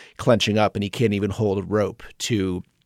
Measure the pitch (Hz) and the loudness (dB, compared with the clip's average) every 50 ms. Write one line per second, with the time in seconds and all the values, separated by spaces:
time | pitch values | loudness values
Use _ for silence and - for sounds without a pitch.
0 | - - _ - - 131 117 101 - 110 101 107 107 95 - 101 101 98 - - | -20 -18 _ -2 2 2 4 4 2 2 2 2 2 2 0 -2 -6 -4 -2 0
1 | 120 104 104 98 104 104 101 - 110 101 95 101 92 87 101 107 101 92 - - | 0 0 0 0 -2 -2 -2 0 0 0 0 -2 -2 -2 0 0 0 -2 -4 -10
2 | - - - - - - 123 101 95 92 90 90 - _ _ _ _ | -18 -20 -14 -8 -6 -2 -2 0 0 0 -2 -4 -8 _ _ _ _